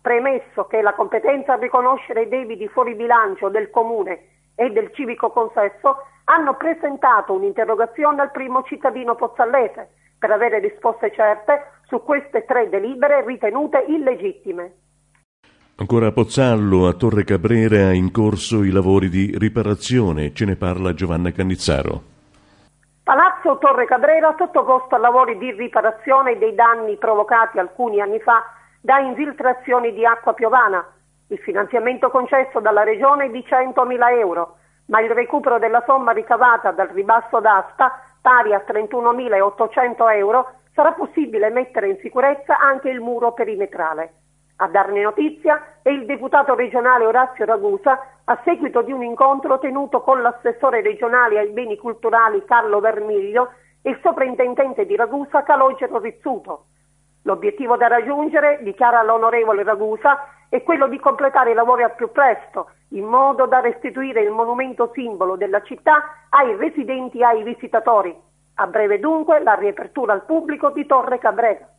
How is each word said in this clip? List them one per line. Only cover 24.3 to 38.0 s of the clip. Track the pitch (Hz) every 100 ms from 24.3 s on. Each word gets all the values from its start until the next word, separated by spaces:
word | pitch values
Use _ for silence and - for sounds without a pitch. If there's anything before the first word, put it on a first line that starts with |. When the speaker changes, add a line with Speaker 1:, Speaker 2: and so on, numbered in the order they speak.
| 311
Speaker 1:
sottoposto | 359 294 233 254 262
a | 247
lavori | 233 247 247 208
di | 254
riparazione | 202 240 233 220 220 - 269 262 226
dei | 220
danni | 202 233 233 220 208
provocati | 220 208 214 226 226 220
alcuni | 180 - 247 202
anni | 202 220
fa | 233 226 226 - _ _
da | 247 269
infiltrazioni | 269 240 294 - 254 247 - 247 233
di | 208 226
acqua | 233 -
piovana. | 220 226 247 220 185 - _ _ _ _
Il | 202
finanziamento | - 196 202 240 226 254 254
concesso | 254 254 269 262 233
dalla | 214 208
Regione | 214 214 269 285 277
è |
di | 233 240
centomila | 262 254 254 247 247 240
euro, | 247 202 170 170 _ _ _ -
ma | 220
il | 220
recupero | 226 240 294 269 233
della | 226 233 240
somma | 269 240
ricavata | 226 220 233 247 233 214
dal | 180 185
ribasso | 175 202 226 233 247
d'asta, | 214 196 185 - 254 247